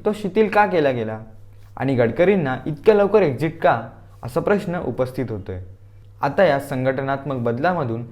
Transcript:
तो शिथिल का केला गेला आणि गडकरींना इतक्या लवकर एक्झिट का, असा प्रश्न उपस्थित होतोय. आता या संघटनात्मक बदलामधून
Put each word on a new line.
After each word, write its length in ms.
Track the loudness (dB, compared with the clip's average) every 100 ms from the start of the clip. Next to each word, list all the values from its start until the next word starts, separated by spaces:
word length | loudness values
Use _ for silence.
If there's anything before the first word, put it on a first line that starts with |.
| -4
तो 80 |
शिथिल 340 | -2 -2 2 2
का 180 | 4 2
केला 260 | 4 2
गेला 280 | 2 -4 -6 -10 -18 -20 -20 -18 -6
आणि 180 | -2 2
गडकरींना 600 | 2 4 4 4 0 -4 -6
इतक्या 300 | 2 4 4
लवकर 260 | 4 4
एक्झिट 400 | 2 0 -4 0
का, 260 | 2 2 -2 -16 -20 -16
असा 160 | -8 -4
प्रश्न 400 | 0 0 -2 -6
उपस्थित 460 | -6 -4 -4 -4 -6
होतोय. 300 | -6 -8 -12 -12 -18 -20 -20 -20 -6
आता 220 | -4 2
या 160 | 4 4
संघटनात्मक 760 | -2 -2 0 0 -2 -4 -4 -4
बदलामधून 680 | -2 0 0 0 -2 -4 -8